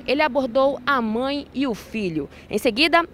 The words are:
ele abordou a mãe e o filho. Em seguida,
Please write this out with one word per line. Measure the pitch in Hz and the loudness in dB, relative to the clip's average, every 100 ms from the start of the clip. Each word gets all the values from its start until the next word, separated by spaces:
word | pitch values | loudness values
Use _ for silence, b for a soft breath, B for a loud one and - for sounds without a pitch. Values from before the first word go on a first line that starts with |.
| - | -2
ele | 277 | 0
abordou | 311 254 262 240 269 269 - | 2 0 0 2 2 0 0
a | 269 | 0
mãe | 226 220 262 285 - | 0 -2 -2 -4 -6
e | 247 277 | -4 -2
o | |
filho. | 208 - 220 190 156 143 B B | -4 -6 -4 -2 -4 -6 B B
Em | 214 | 0
seguida, | 262 214 320 339 339 | 0 2 4 4 0